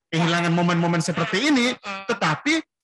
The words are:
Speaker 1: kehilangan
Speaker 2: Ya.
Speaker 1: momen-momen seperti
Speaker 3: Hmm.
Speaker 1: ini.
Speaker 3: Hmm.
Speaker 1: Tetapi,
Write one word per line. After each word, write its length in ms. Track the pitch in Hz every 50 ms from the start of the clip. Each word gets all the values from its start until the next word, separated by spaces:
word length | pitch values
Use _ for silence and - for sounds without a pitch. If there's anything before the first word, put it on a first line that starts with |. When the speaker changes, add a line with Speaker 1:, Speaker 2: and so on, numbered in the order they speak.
| _
Speaker 1:
kehilangan 420 | _ - 160 170 165 170 175 170 175
Speaker 2:
Ya. 60 | 165
Speaker 1:
momen-momen 460 | 175 175 175 175 170 170 170 170 170
seperti 360 | 165 - 160 165 165 - - 190
Speaker 3:
Hmm. 100 | 254 302
Speaker 1:
ini. 160 | 294 254 240 254 247
Speaker 3:
Hmm. 300 | - - 202 196 196 196
Speaker 1:
Tetapi, 480 | 196 233 - - 156 151 - - 285 320 320 - - _ _